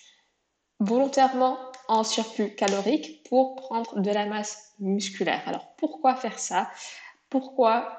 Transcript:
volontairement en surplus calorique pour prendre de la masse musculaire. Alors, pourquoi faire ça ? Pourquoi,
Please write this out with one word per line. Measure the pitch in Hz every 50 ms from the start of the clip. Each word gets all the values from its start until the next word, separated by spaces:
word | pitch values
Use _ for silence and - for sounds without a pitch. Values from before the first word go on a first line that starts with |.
| - - _ _ _ _ _ _ _ _ _ _ _ _ _ -
volontairement | 208 196 226 254 277 262 269 269 262 262 254 254 254 254 262 - - - - - - -
en | 226 220 220
surplus | 220 - 240 220 - - - 208 202 -
calorique | - 214 196 202 202 190 220 294 302 - - - - - -
pour | 247 254 262 262 -
prendre | - - - 226 226 226 - - 208
de | 185 208
la | 208 208 208
masse | 208 214 214 208 - - - - - _ -
musculaire. | 196 190 196 202 196 - - - 190 160 - - - 170
Alors, | - - - - - -
pourquoi | - 294 - - - 262 247
faire | 247 - 220 - -
ça ? | - - 185 180 220 - - - - - - - - - - _ _ -
Pourquoi, | - 262 262 - - - 240 226 226 240 - - -